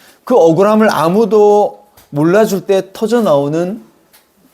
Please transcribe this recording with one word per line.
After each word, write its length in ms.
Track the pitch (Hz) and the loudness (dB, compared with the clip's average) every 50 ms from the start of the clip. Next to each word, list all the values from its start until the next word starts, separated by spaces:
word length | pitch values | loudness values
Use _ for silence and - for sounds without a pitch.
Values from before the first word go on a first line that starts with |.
| _ - _ _ - | _ -20 _ _ -6
그 100 | - 254 | -2 0
억울함을 540 | 208 165 165 160 160 196 208 214 214 220 214 | 2 2 2 2 2 2 2 2 2 2 0
아무도 960 | - 147 151 170 185 214 233 190 220 214 208 208 208 208 202 - - - _ _ _ _ _ - | 0 0 -2 0 0 0 0 2 2 2 2 4 2 2 0 -2 -6 -12 _ _ _ _ _ -10
몰라줄 560 | 143 143 151 170 180 214 226 214 196 185 - | -4 -2 -2 0 2 2 0 0 -2 -6 -4
때 260 | - 196 190 185 - | -2 -2 -2 -4 -6
터져나오는 920 | - - 226 214 233 240 220 180 151 139 143 143 156 165 175 180 214 - - _ _ _ _ _ _ _ _ _ _ _ _ _ | -10 -8 -6 -4 -2 -2 0 0 0 0 0 -2 -4 -4 -4 -6 -8 -12 -16 _ _ _ _ _ _ _ _ _ _ _ _ _